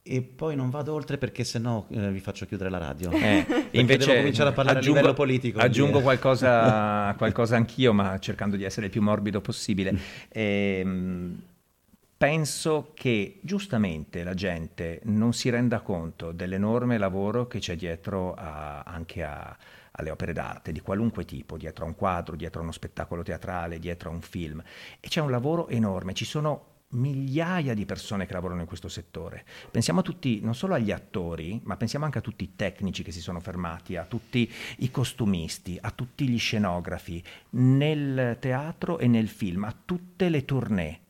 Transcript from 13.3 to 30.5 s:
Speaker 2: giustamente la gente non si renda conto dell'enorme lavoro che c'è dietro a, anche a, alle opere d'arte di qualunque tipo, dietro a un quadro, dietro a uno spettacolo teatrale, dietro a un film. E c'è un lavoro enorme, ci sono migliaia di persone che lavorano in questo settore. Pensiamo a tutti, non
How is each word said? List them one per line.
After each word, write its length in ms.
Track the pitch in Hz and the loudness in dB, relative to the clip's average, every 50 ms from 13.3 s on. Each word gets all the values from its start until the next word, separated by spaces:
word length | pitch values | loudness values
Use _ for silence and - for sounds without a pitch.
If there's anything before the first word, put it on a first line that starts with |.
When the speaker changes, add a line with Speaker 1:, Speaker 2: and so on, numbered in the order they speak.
| - - | -8 -14
Speaker 2:
giustamente 800 | - 151 202 196 - - - 110 104 92 80 78 78 - - 90 85 | -8 -4 -4 -4 -4 0 2 2 2 2 0 -4 -8 -8 -8 -8 -6
la 80 | 90 92 | -4 -4
gente 680 | 90 101 95 87 82 82 78 - - 87 82 82 - - | -2 -2 -2 -2 -2 -6 -8 -8 -8 -6 -6 -6 -6 -2
non 260 | - 104 107 113 120 | 0 2 4 4 2
si 180 | 120 - - 131 | 2 2 0 0
renda 300 | 120 120 123 120 117 104 | 2 2 2 2 2 0
conto 540 | - - 98 85 82 82 80 - 85 82 85 | -2 -2 -4 -2 -4 -6 -8 -8 -10 -8 -6
dell'enorme 640 | 85 87 90 95 95 101 107 113 123 123 123 120 | -6 -4 -4 0 0 2 2 2 2 2 2 2
lavoro 500 | 110 101 95 90 98 98 104 107 120 123 | 2 2 0 0 0 0 0 0 -2 -2
che 120 | 120 - 104 | -2 -4 -6
c'è 180 | - - 90 | -6 -4 -6
dietro 560 | 80 90 85 82 82 - - 95 95 92 90 85 | -4 -4 -6 -6 -6 -6 -4 -4 -2 -2 -4 -6
a, 480 | - - 80 76 76 76 73 73 73 | -8 -10 -10 -10 -10 -10 -10 -10 -12
anche 420 | - - 85 85 82 - - 85 80 | -12 -12 -10 -10 -10 -10 -8 -8 -6
a, 340 | 73 73 76 - - - _ - - - - - - | -6 -8 -10 -12 -14 -16 _ -20 -20 -20 -20 -20 -20
alle 180 | _ - - 78 | _ -8 -8 -8
opere 220 | 76 - - 85 82 | -6 -6 -6 -6 -4
d'arte 400 | - 71 - - - _ - 80 | -6 -6 -6 -10 -10 _ -8 -8
di 80 | 78 | -8
qualunque 420 | - - 95 101 113 117 - 92 85 | -4 -4 -2 0 0 0 -2 -2 -8
tipo, 320 | - 78 65 - - 80 | -6 -8 -12 -10 -10 -12
dietro 300 | 78 76 80 - - 82 | -10 -10 -10 -8 -8 -8
a 20 | |
un 80 | 82 85 | -8 -4
quadro, 400 | - - 95 90 85 82 - 82 | -2 0 0 0 -2 -4 -6 -8
dietro 240 | 78 80 80 - 80 | -8 -8 -8 -8 -8
a 40 | 82 | -8
uno 100 | 82 78 | -8 -8
spettacolo 500 | - - 85 _ - 80 - 85 85 85 | -10 -12 -10 _ -8 -8 -6 -6 -8 -6
teatrale, 560 | 92 85 78 - 92 90 90 85 85 85 82 | -6 -8 -8 -6 -6 -6 -6 -6 -6 -8 -8
dietro 300 | 82 87 85 87 - 82 | -6 -8 -8 -6 -8 -8
a 40 | 80 | -8
un 60 | 85 | -8
film. 420 | 82 - - 92 85 76 76 65 - - - - - - - _ | -10 -8 -8 -6 -6 -6 -8 -10 -12 -14 -18 -18 -18 -20 -20 _
E 80 | - | -10
c'è 140 | - - 170 | -4 -2 -2
un 100 | 151 143 | 0 0
lavoro 380 | 123 120 120 147 165 170 165 - | 0 0 0 0 0 -2 -2 -2
enorme, 440 | 135 117 110 101 95 92 90 92 92 | 0 0 2 2 0 -2 -4 -6 -6
ci 120 | - 117 | -6 -6
sono 400 | - - 151 147 151 143 - - _ _ _ _ _ | -4 -4 -2 -2 -2 -2 -4 -8 _ _ _ _ _
migliaia 840 | - 120 127 143 139 135 135 135 131 160 165 170 185 180 151 131 113 | -2 -2 -2 0 -2 -2 -4 -2 0 0 0 0 0 0 0 0 -2
di 120 | 104 98 | -2 -2
persone 400 | - 101 87 - - 107 98 92 | -4 -6 -8 -6 -6 -4 -4 -4
che 80 | - 95 | -4 -4
lavorano 260 | 90 87 90 87 87 | -4 -4 -4 -4 -4
in 80 | 85 | -6
questo 220 | 82 92 87 - 85 | -6 -10 -12 -10 -10
settore. 560 | - 90 82 _ - 82 82 85 - - - - - - - - | -10 -12 -12 _ -12 -10 -10 -10 -12 -14 -18 -18 -20 -20 -18 -4
Pensiamo 300 | - 120 120 - 165 185 | -2 0 2 4 2 2
a 20 | 180 | 2
tutti, 380 | - - - - 135 117 104 | 0 -4 -2 0 0 0 0
non 140 | - 110 | 0 -2